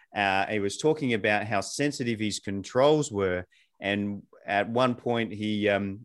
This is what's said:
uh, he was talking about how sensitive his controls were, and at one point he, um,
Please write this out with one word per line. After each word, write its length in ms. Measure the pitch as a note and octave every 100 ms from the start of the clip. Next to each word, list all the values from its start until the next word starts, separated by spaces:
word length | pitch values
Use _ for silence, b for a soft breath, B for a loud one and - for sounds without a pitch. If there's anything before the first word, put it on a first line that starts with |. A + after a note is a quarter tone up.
| b -
uh, 300 | G2+ F#2+ F#2+
he 140 | G#2+
was 180 | G2+ -
talking 360 | D3+ D#3 C3+
about 320 | A2+ G#2+ G#2 G#2+
how 140 | G#2
sensitive 640 | F#2+ - C#3+ C#3 A#2+ A2
his 180 | G#2+ F#2
controls 720 | - G2 G2 B2+ C#3 D#3 C#3+
were, 340 | G#2 F#2+ F2+ F2+ b b _
and 420 | G2 G2+ G#2 G2+ - - -
at 220 | G2+ G2+
one 260 | A#2 B2+ A#2+
point 380 | B2+ A#2 G#2+
he, 340 | G#2 G#2+ G#2+ G2+
um, 320 | G2+ G2+ G2